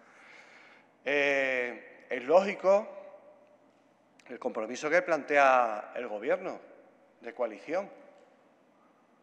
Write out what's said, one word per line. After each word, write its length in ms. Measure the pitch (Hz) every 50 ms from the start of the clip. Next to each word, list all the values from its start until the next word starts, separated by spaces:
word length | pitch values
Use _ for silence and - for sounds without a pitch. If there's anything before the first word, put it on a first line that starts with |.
| _ - - - - - - - - - - - - - - - _ _ _ _ -
Eh, 1000 | 123 143 147 143 143 139 139 135 135 131 127 123 123 117 107 - - - - - -
es 120 | - 131 120
lógico 640 | 127 156 185 190 202 196 - - 180 196 202 220 - - - - - - - - - - - - _ _ _ _ _ _ _ _ _ _ _ _ _ _ _ _ -
el 100 | 127 113
compromiso 520 | - 127 104 123 110 110 127 117 - 151
que 100 | 151 180
plantea 920 | 185 180 165 151 127 - 147 143 139 135 131 127 123 117 107 107 - - -
el 120 | - 123
Gobierno 540 | 117 107 104 104 135 175 196 190 170 123 98 - - - - - - _ _ _ _ _ _ -
de 100 | 120 113
coalición. 560 | - 123 113 107 98 - - 151 185 202 180 - - - - - - - _ _ _ _ _ _ _ _ _ _ _ _ _ _ _ _ _ _ _